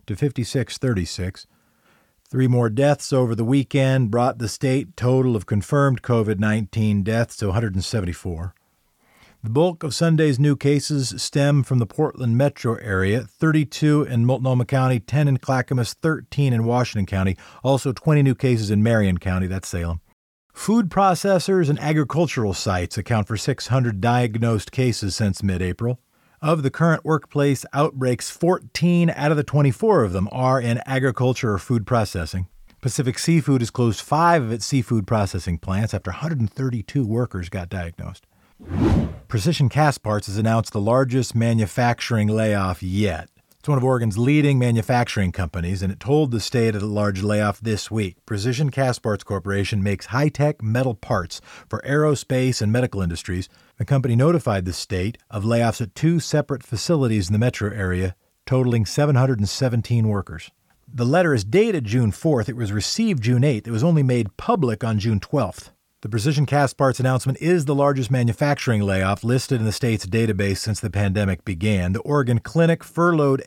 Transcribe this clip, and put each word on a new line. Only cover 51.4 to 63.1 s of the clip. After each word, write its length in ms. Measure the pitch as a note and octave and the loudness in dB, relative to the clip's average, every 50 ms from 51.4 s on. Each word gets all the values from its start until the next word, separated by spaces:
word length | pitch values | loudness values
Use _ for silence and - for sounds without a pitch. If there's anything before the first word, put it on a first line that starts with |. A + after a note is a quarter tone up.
| - - - - - - | -18 -20 -20 -20 -14 -10
for 140 | - - - | -10 -8 -4
aerospace 760 | - C#3+ D3 D3+ D3+ D3 B2 - - C#3 B2+ B2+ C3 B2 - | -2 0 2 2 2 2 0 -2 -2 -2 0 2 0 0 0
and 100 | A#2 G#2 | 0 0
medical 300 | A2 A#2+ B2+ B2 - G2 | 2 2 0 0 -2 -2
industries. 460 | F#2+ F2 E2+ D#2+ - - F2+ F2+ F#2 - _ _ _ _ _ - | -4 -2 -4 -6 -6 -6 -6 -6 -6 -8 _ _ _ _ _ -8
The 80 | A2 | -4
company 300 | - C#3 C3+ B2 C3 A#2 | 0 0 2 2 2 2
notified 500 | A#2 C3 D#3 F3+ E3+ - - G#2+ G2 F2+ | 4 4 4 2 2 2 0 0 0 0
the 80 | F#2 F2 | -2 -4
state 460 | - - - G#2+ F#2 F#2 G#2 A2+ - _ _ | -6 -8 -6 -4 -4 -4 -4 -6 -8 _ _
of 140 | - G#2+ F#2+ | -8 -4 -2
layoffs 380 | A2+ A2+ A#2 A#2 A2+ A2 - | 0 2 2 2 2 0 -2
at 120 | B2 G2+ - | -6 -8 -6
two 260 | - - D#3+ E3+ E3+ | -2 0 2 2 0
separate 440 | - - - D3+ D3 - C#3+ B2 - | 0 0 -2 -2 -2 -2 -4 -8 -8
facilities 640 | - - A2 - - F3 D#3 C3+ A#2+ A2 G#2+ F#2+ F2 | -8 -8 -6 -2 0 0 2 2 2 2 0 0 0
in 60 | G#2 | 2
the 60 | G#2 | 2
metro 300 | A2+ B2 A#2+ - G#2 G#2 | 2 2 0 -2 -4 -6
area, 440 | G2+ G#2+ G2 F#2 F2+ F2+ F#2 F#2 F2+ _ _ _ _ _ _ - | -4 -4 -4 -2 -2 -2 -2 -4 -4 _ _ _ _ _ _ -2
totaling 400 | C3 B2+ B2+ B2+ A#2 A#2 G#2+ F#2 | 0 2 2 2 2 2 0 0
seven 280 | - - D3 D3 D3+ | 0 0 2 2 4
hundred 220 | B2 B2+ C3+ C3 G#2 | 4 4 2 2 0
and 100 | G2+ F#2+ | 0 -2
seventeen 580 | - - C3+ B2+ A2+ A#2+ G#2 - A#2+ A#2 A2 A2 | -2 -2 -2 0 0 -2 -2 0 0 0 2 2
workers. 420 | G#2 G2+ F#2 - - E2 - - _ _ _ _ _ _ _ - | 0 -2 -4 -6 -10 -16 -16 -18 _ _ _ _ _ _ _ -14
The 140 | - B2 A#2+ | -8 -4 0
letter 280 | A#2+ C#3 F3 F#3 E3 D3 | 2 2 4 4 4 2
is 100 | A#2+ F#2+ | 0 0
dated 400 | G2+ A2 F#3 G#3+ A#3 G#3 E3 B2 | 0 2 2 2 2 2 -2 -2
June 280 | G#2 G#2 B2+ B2 G#2+ | -2 0 2 2 2
fourth. 380 | F#2 - - E3 D3+ B2 G#2+ - | 0 0 0 0 2 0 0 -2
It 60 | B2 | -4
was 160 | B2 A#2 G2+ | -6 -4 -4
received 500 | G2+ G#2+ G2+ - - - A3+ A3+ | -4 -4 -4 -4 -2 -2 0 0